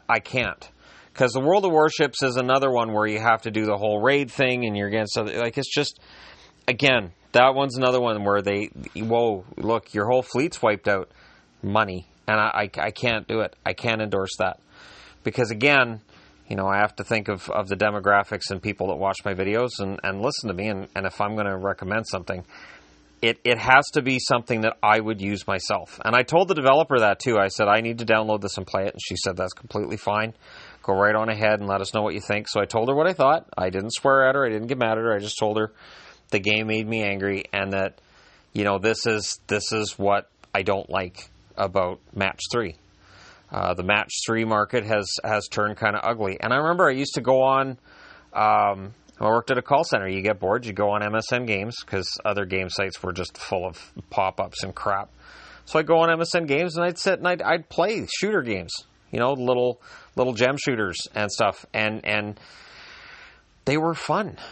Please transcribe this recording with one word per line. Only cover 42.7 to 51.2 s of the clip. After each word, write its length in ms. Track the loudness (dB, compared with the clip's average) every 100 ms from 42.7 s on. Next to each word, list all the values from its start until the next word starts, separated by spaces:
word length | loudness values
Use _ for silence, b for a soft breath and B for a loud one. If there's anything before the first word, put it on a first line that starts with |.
| -6 _ _ B B B B B
Uh, 200 | -4 -2
the 100 | -2
match 260 | 0 0 0 -6 -2
three 180 | -2
market 400 | 2 0 2 -2
has, 220 | 0 -2 -2 -6
has 240 | -2 -2 -2
turned 320 | -2 -2 0
kinda 220 | -2 0
ugly. 360 | -2 -2 -2 -2
And 120 | -2
I 40 | 0
remember 320 | 0 2 2
I 40 |
used 220 | 2 -2
to 60 | -4
go 220 | 2 4
on, 360 | 4 2 0 -6 B B B B B
um, 640 | 0 2 4 2 0 -8 -16 _ -4
I 60 | 2
worked 260 | 2 2
at 60 | -2
a 40 |
call 220 | 2 0
center. 240 | 2 -2 -2
You 140 | -2
get 180 | -2 -2
bored, 260 | 0 -2 -2
you 60 |
go 180 | -2 0
on 140 | 0
M 100 | -2
S 180 | -4